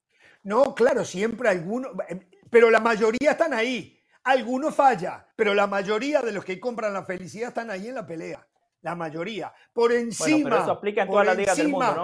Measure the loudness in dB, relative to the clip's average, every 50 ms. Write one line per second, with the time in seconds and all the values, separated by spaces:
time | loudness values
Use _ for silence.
0 | _ _ _ _ _ _ _ _ -8 0 2 2 2 2 2 2 2 2 2 0
1 | -2 -4 -4 -4 -4 -4 -4 -2 0 0 0 0 -2 -6 -6 -6 -6 -8 -10 -10
2 | -10 -10 -12 -14 -14 _ _ _ _ 2 6 6 8 8 6 6 4 2 2 2
3 | 2 0 2 2 2 2 2 2 0 0 0 -2 -2 -2 -4 -6 -8 -12 _ _
4 | _ _ _ _ 0 2 2 2 0 -2 -2 -2 -2 0 2 4 4 4 4 2
5 | -2 -6 -8 -10 -14 _ _ -2 0 2 2 2 2 0 0 -2 -2 -2 -2 -2
6 | 0 0 0 0 0 -2 -6 -6 -8 -8 -10 -8 -6 -8 -6 -4 -6 -6 -6 -6
7 | -6 -8 -8 -8 -10 -12 -12 -10 -10 -8 -8 -8 -8 -8 -8 -10 -10 -10 -10 -10
8 | -10 -10 -10 -10 -10 -10 -12 -14 _ _ _ _ _ _ _ _ -10 -10 -8 -8
9 | -8 -8 -8 -8 -8 -8 -8 -8 -10 -12 -14 _ _ _ 0 2 2 4 2 2
10 | 0 -4 -6 -2 0 2 2 2 2 2 2 2 2 0 -2 -2 -4 -2 -2 -2
11 | 0 2 2 4 4 4 2 2 2 2 2 2 2 0 0 0 0 0 0 -2